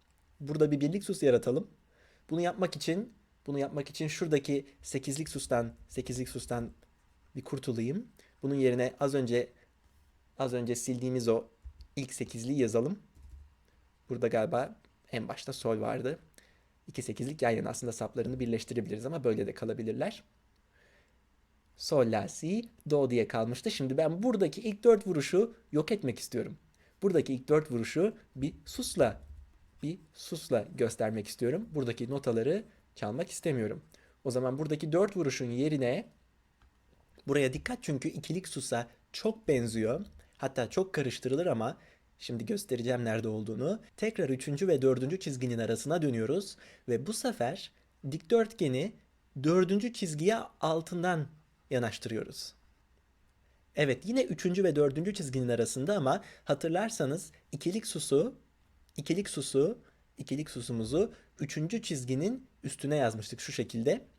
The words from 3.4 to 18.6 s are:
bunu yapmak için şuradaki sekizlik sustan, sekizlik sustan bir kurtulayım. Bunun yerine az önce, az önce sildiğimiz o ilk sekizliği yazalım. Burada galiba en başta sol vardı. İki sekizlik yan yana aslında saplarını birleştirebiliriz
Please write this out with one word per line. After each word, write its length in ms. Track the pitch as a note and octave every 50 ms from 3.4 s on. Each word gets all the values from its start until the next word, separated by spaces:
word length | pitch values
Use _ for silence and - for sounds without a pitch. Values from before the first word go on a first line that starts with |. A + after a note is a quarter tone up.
| -
bunu 120 | C#3+ C#3+ C#3
yapmak 320 | C#3 - D3+ D3 C#3 D3
için 180 | - - D#3+ D3+
şuradaki 580 | - - F3+ D#3 D3+ C#3 C#3 - C#3+ C#3 C#3 - - -
sekizlik 460 | - - - C3+ - C#3+ C3+ D3+ D#3 -
sustan, 460 | - C3+ - - C3 A#2+ A#2 A#2 - - - -
sekizlik 400 | - B2+ B2+ - B2 B2+ B2+ -
sustan 420 | - B2 - - B2 A#2+ A#2+ A2 - - - _ _ _ _ _ _ _ _ _ -
bir 80 | B2+ -
kurtulayım. 640 | - D3 C3+ - C3+ A2+ A2+ A2+ B2 D#3+ G#3+ B3 - - - - _ _ -
Bunun 120 | - C#3 C#3+
yerine 400 | C#3 C3 B2+ B2 B2+ B2 B2+ - -
az 140 | C#3+ C#3 C#3+
önce, 380 | C#3 B2+ A2+ A#2 B2 A#2+ - - _ _ _ _ _ _ _ _ _ _ _ _ _ _ _ _ -
az 140 | C3+ B2
önce 220 | B2 B2 A#2+ A#2 A#2+
sildiğimiz 540 | - - C3+ B2 A#2+ B2+ B2+ B2+ B2+ A2+ A#2
o 160 | A2 - - - _ _ - - - - - - -
ilk 180 | C#3+ C3 - -
sekizliği 440 | - A#2+ - - A2+ A#2 B2+ C#3 C#3
yazalım. 400 | A#2+ G#2+ A2 A2+ A#2+ D#3+ G#3 - - _ _ - - - - - - - _ _ _ _ _ _ _ _ _ _ _ -
Burada 200 | B2 A#2 B2 A2+
galiba 480 | B2 A2+ A2 F2 - A#2+ C#3 - A3 - _ _ _ _ _ -
en 160 | - A2+ A2+ -
başta 240 | - - - C3
sol 280 | B2+ - - A2+ A2+ G#2+
vardı. 380 | A2 A2+ A#2 B2+ A#2 C3 E3 - - _ - - _ _ _ _ _ _ _ _ _
İki 160 | - - C3
sekizlik 400 | - - G#2 - A#2+ C#3 D#3 -
yan 80 | C3 A#2
yana 200 | A2+ A2 G#2 G#2+
aslında 220 | A#2 - B2 A#2
saplarını 480 | - - A2+ - - B2 A2+ B2 C3 B2+
birleştirebiliriz 680 | B2 A#2 A2+ A2